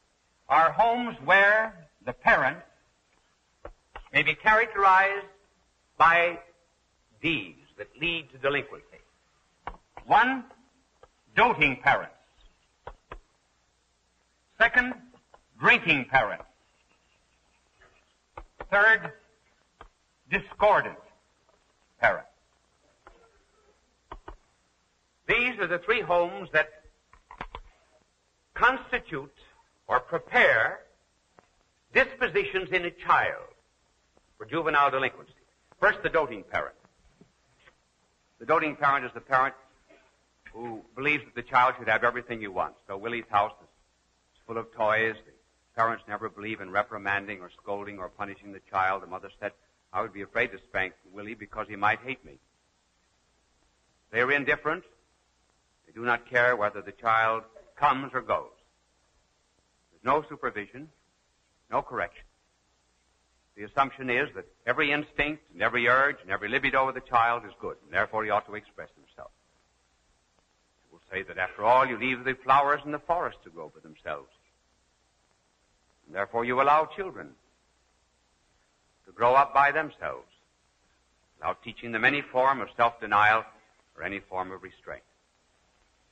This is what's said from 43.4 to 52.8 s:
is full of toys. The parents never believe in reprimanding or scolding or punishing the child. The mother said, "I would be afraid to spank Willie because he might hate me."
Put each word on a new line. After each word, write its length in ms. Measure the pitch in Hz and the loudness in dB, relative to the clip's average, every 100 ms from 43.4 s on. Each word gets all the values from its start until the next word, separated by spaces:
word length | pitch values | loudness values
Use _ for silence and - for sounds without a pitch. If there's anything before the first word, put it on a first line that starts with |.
| 107 - | 0 -4
is 800 | _ _ _ _ _ _ _ _ - | _ _ _ _ _ _ _ _ -12
full 100 | 113 | -10
of 160 | 113 | -10
toys. 440 | - 107 107 113 110 - | -4 0 2 0 -4 -12
The 60 | _ _ _ _ - | _ _ _ _ -2
parents 280 | 113 110 - | -2 -2 -8
never 220 | 104 107 | -10 -10
believe 320 | 98 104 107 | -10 -10 -10
in 80 | 95 | -4
reprimanding 720 | 98 107 107 98 101 98 98 | -4 -2 -6 -4 -4 -4 -10
or 100 | 90 - | -14 -16
scolding 360 | - 101 104 101 | -10 -8 -10 -12
or 100 | 90 | -14
punishing 440 | - 101 95 101 | -12 -12 -12 -20
the 100 | 95 - | -20 -8
child. 320 | 98 92 95 | -2 0 -2
The 40 | 90 | -6
mother 240 | 92 95 - | -14 -14 -12
said, 140 | 104 - _ _ _ | -12 -12 _ _ _
"I 80 | 92 | -8
would 140 | 110 101 | -8 -10
be 80 | |
afraid 300 | 95 113 123 | -8 -4 -4
to 60 | 95 - | -6 -10
spank 260 | 98 92 - _ | -6 -6 -8 _
Willie 220 | 98 104 117 | -18 -16 -16
because 340 | 104 113 104 | -14 -12 -10
he 80 | 101 | -2
might 240 | 101 110 | -2 -2
hate 240 | 123 131 - | -6 -14 -16
me." 140 | 67 _ _ _ _ | -20 _ _ _ _